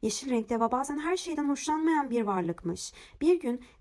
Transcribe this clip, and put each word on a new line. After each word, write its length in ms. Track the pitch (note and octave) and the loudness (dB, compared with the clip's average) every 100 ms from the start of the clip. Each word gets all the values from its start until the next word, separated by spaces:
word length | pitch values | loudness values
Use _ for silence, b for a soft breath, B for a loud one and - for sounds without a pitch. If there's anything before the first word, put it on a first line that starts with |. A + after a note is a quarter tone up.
yeşil 280 | A3 - C4+ | -4 -2 0
renkte 300 | A#3 A3 A3+ | 0 0 2
ve 120 | A3+ | 2
bazen 280 | B3 C#4 D4 | 2 -2 -2
her 180 | D#4+ F4+ | -2 -2
şeyden 320 | F4+ D4+ C#4+ | -2 -2 0
hoşlanmayan 600 | C#4 D4+ D#4 D#4+ D#4 C4+ | 0 0 0 2 2 2
bir 120 | A#3 | 0
varlıkmış. 720 | G#3 F#3+ E3+ E3+ E3+ F3+ - - B B | 0 0 -2 -2 -4 -6 -8 -14 B B
Bir 180 | D#4 F4 | 2 4
gün 240 | B3 B3 B B | 2 -6 B B